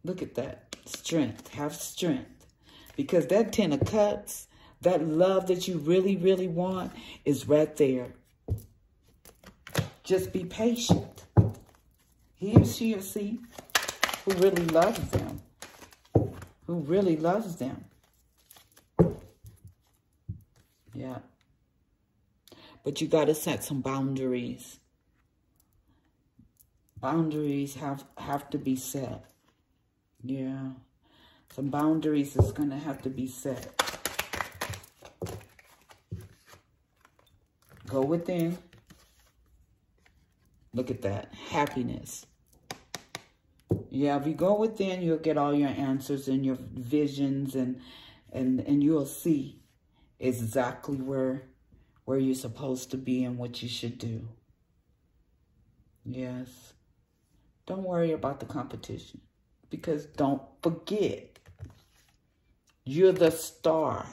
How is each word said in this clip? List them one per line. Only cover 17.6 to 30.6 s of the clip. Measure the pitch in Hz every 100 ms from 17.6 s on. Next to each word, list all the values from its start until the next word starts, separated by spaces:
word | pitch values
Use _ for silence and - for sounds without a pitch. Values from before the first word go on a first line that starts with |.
| 127 104 - _ _ _ _ _ _ - _ _ _ - - - - _ - - - _ _ _ _ _ - - - _ _ _ _
Yeah. | - 127 127 - _ _ _ _ _ _ _ _ _ _ _ _ - - -
But | - 147
you | 156
gotta | 160 147
set | 156 175 127
some | - 139
boundaries. | 135 135 135 135 131 123 120 127 - - _ _ _ _ _ _ _ _ _ _ _ _ _ _ _ _ - _ _ _ _ -
Boundaries | 127 160 156 151 147 139 139
have, | 139 147 143 - -
have | - 143 -
to | 147
be | 135 131
set. | - 139 127 - - _ _ _ _ _ _ _ _ _
Yeah. | 120 135 131 135